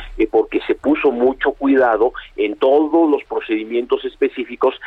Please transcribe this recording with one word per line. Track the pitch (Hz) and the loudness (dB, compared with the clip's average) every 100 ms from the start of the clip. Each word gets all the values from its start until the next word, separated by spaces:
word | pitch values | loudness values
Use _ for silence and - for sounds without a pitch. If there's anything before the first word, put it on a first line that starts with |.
| - - | -12 -4
eh, | 110 | 0
porque | - - - - | 2 0 -2 -4
se | 110 | -4
puso | 131 151 147 | 0 0 0
mucho | 120 127 131 147 | 2 0 0 -4
cuidado | - 139 135 123 107 120 - - - | -2 0 2 2 2 0 -2 -16 -4
en | 107 104 | -4 0
todos | 131 143 151 165 160 | 2 4 4 2 2
los | 139 - | 0 -2
procedimientos | 110 - 110 110 120 123 135 131 | -8 -4 -4 -2 -4 -2 -4 -4
específicos, | - 202 - 120 123 127 - | -2 -4 -2 -10 -2 -2 -2